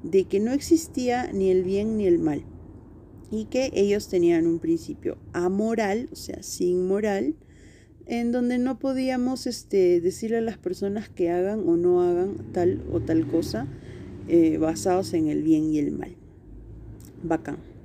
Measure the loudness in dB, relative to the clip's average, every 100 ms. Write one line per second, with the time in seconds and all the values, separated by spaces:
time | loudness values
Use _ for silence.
0 | 2 0 2 0 0 -2 2 2 2 -4
1 | 0 -2 -2 0 2 2 2 -2 0 0
2 | 4 4 2 -2 -8 -18 -18 -20 -20 -20
3 | -20 -20 -8 -8 -2 -2 0 2 2 2
4 | 0 2 4 4 2 0 0 0 -2 -6
5 | -6 -6 -8 -2 0 0 0 0 0 -2
6 | -4 -12 -12 -12 -10 -2 0 2 0 0
7 | 0 0 -2 -4 -14 -20 -20 -20 -20 -20
8 | -6 -4 0 0 0 0 -2 -2 -2 0
9 | -2 0 -2 -2 -6 -8 0 4 4 4
10 | 2 -2 -2 0 -2 -4 -8 -4 -4 -4
11 | -8 -2 0 2 0 0 2 4 4 4
12 | 4 2 0 -4 -6 2 2 0 -4 -4
13 | 2 0 2 0 0 -6 -6 -10 -16 -16
14 | -14 -14 2 4 6 2 0 0 0 0
15 | 0 0 0 0 4 4 4 0 0 -4
16 | -8 -14 -20 -20 -20 -20 -18 -18 -18 -18
17 | -20 -12 -6 -4 -6 -12 -14 -20